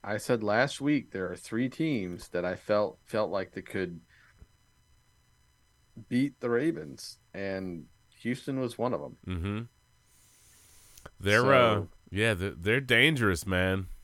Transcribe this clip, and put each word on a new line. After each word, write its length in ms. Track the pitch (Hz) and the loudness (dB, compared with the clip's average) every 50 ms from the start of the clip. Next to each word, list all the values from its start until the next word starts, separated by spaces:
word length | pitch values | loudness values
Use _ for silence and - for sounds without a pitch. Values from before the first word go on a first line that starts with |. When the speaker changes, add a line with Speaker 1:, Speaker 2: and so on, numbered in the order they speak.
| - | -4
Speaker 1:
I 120 | 101 107 107 | -4 -4 -4
said 240 | - - 127 113 107 | 0 0 0 0 2
last 360 | 101 104 113 127 139 - - 135 | 2 4 4 4 2 0 -4 -2
week 280 | 147 151 135 - - | 0 0 0 -2 -6
there 200 | - 95 92 87 90 | -6 -6 -4 -4 -6
are 40 | |
three 340 | 87 - - 117 113 127 131 | -10 -10 -6 -4 -2 -2 -2
teams 580 | - - 156 160 147 113 95 90 87 85 - - | -2 -4 -2 -2 -2 -2 -4 -6 -8 -10 -12 -6
that 160 | - 90 87 | -4 -4 -2
I 100 | 90 90 | -2 -4
felt, 440 | - - - 104 104 107 92 - - _ | -6 -2 0 2 2 2 0 -4 -12 _
felt 240 | _ - 110 107 85 | _ -2 -2 -2 -2
like 220 | 90 98 92 - - | -2 -4 -6 -6 -10
they 100 | 98 90 | -14 -12
could 380 | - - 101 95 90 87 80 - _ _ _ - _ _ _ - _ _ _ _ _ _ _ _ _ _ _ _ _ _ _ _ _ _ _ _ _ _ _ _ _ _ _ _ _ _ - - _ | -8 -4 -4 -4 -4 -6 -12 -16 _ _ _ -20 _ _ _ -20 _ _ _ _ _ _ _ _ _ _ _ _ _ _ _ _ _ _ _ _ _ _ _ _ _ _ _ _ _ _ -20 -10 _
beat 280 | 120 123 135 143 139 _ | 0 0 0 0 -2 _
the 100 | - 120 | -2 0
Ravens, 680 | 117 120 139 165 165 156 156 147 135 - - - - _ _ _ _ | 2 2 2 0 -2 -2 -8 -12 -14 -14 -14 -16 -16 _ _ _ _
and 540 | 98 98 98 95 95 95 92 87 82 73 - _ _ _ _ _ _ | -8 -6 -4 -4 -4 -4 -6 -6 -8 -12 -16 _ _ _ _ _ _
Houston 400 | - 113 123 123 - - 135 131 | -6 -6 -6 -4 -4 -6 -4 -2
was 160 | 131 120 120 | -4 -4 -2
one 160 | - 113 127 113 | -2 -2 -2 -2
of 80 | 78 71 | -4 -6
'em. 140 | 65 60 _ - | -10 -14 _ -10
Speaker 2:
Mm-hmm. 340 | - 92 85 85 101 104 107 117 117 _ _ _ _ _ _ _ _ _ _ _ _ _ _ - - - - - - - - - - - - - - _ - | -6 -6 -4 -4 -4 -4 -6 -8 -10 _ _ _ _ _ _ _ _ _ _ _ _ _ _ -20 -20 -20 -20 -20 -20 -20 -20 -20 -20 -20 -20 -20 -20 _ -4
They're, 360 | 95 98 104 113 123 135 135 | 2 4 4 6 6 6 6
uh, 200 | 131 123 113 107 | 6 6 6 4
Speaker 1:
So 140 | 104 101 - - - _ - | 2 0 -6 -12 -20 _ -8
Speaker 2:
yeah, 240 | - 95 107 113 107 | -2 0 2 2 2
they're, 160 | 87 90 101 | 0 -2 -4
they're 300 | 80 - 85 98 113 135 | -6 -4 0 0 0 0
dangerous, 680 | 139 127 117 117 127 156 160 131 117 101 92 80 - | 2 4 4 6 6 6 4 4 2 2 2 0 0
man. 400 | 95 95 90 92 92 95 95 95 - - - | 0 0 2 2 2 0 0 -4 -8 -12 -16